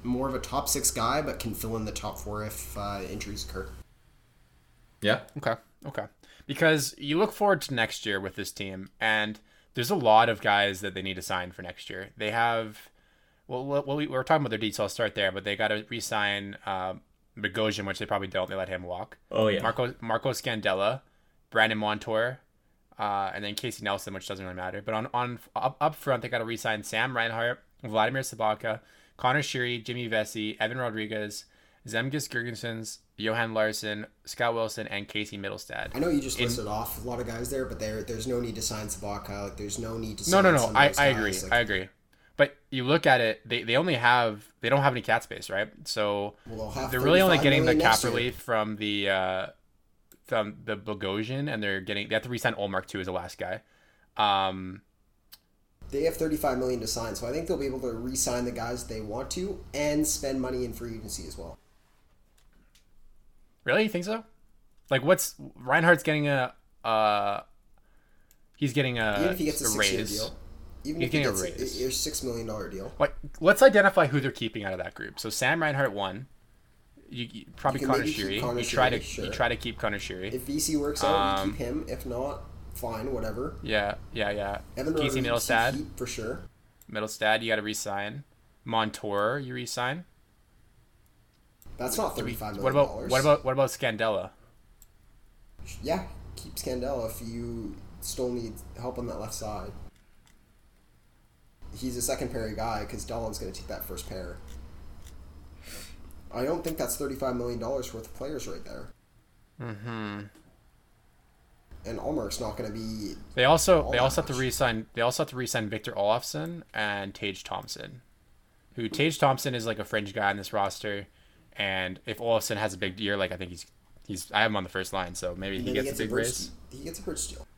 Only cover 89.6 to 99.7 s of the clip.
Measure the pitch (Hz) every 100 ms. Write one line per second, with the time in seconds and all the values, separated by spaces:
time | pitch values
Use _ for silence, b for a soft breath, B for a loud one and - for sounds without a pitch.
89.6 | 120 - 123 156 175 _ _ _ _ _
90.6 | - _ _ _ _ _ _ _ _ _
91.6 | - - 127 - 202 - 123 117 107 98
92.6 | 131 135 143 101 - 127 143 147 127 131
93.6 | 131 - 131 110 113 101 95 - - _
94.6 | - - - _ - - - - - -
95.6 | - - 135 175 - - - - - -
96.6 | - 127 127 135 113 - 113 117 120 117
97.6 | 104 - - - - - 127 123 113 101
98.6 | - - 123 123 120 80 107 - 107 104
99.6 | 98